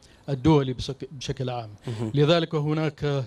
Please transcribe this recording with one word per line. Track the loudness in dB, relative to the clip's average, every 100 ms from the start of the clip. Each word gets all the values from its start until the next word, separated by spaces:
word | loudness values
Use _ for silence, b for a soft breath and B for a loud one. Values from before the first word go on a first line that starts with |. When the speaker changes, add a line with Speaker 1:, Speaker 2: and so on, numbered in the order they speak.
| b b b
Speaker 1:
الدولي | 0 4 4 4
بسك-، | -4 -6 -8 -12
بشكل | -12 -10 -6 -6
عام. | -6 -10 -12 -10
Speaker 2:
مهم. | -6 -2
Speaker 1:
لذلك | 2 4 4 2 -2
هناك | 0 0 -2 -2 -2 -2